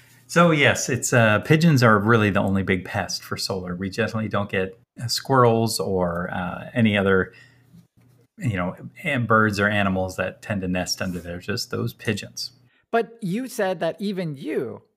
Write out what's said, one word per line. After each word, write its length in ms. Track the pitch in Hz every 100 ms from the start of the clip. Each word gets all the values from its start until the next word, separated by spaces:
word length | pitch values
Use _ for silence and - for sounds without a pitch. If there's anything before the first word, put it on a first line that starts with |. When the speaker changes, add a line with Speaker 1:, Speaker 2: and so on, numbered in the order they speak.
| _ _ -
Speaker 1:
So 200 | 170 175
yes, 360 | 156 127 - -
it's, 240 | 117 -
uh, 280 | 127 110 107
pigeons 440 | - 156 170 135
are 160 | 120 107
really 300 | 104 117 104
the 100 | 98
only 240 | 101 95
big 220 | 92 95 -
pest 360 | 104 87 -
for 140 | - -
solar. 400 | - 98 90 87
We 140 | 98
generally 400 | 104 107 110 107
don't 200 | 104 101
get, 300 | 98 95 - _ -
uh, 40 | 120
squirrels 680 | - - 131 120 113 113 -
or, 520 | 98 95 87 85 87
uh, 360 | 95 90 - -
any 240 | 123 110 104
other, 360 | 98 95 90 - - _ _ - _ _ _ _ _ -
you 180 | 147 95
know, 180 | 90 - - -
an-, 220 | 165 135 113
birds 340 | 110 107 101
or 80 | 101
animals 480 | 104 98 95 92 90
that 260 | 95 -
tend 200 | - 101
to 80 | 92
nest 320 | 90 87 -
under 180 | 95 87
there, 200 | 87 87
just 300 | - 98 -
those 240 | 107 117
pigeons. 580 | - - 101 - - - _ _ _ _
Speaker 2:
But 240 | 233 226 -
you 300 | 175 208 262
said 320 | - 190 175
that 160 | 165 -
even 380 | 208 190 170 135
you 460 | 285 254 151 - _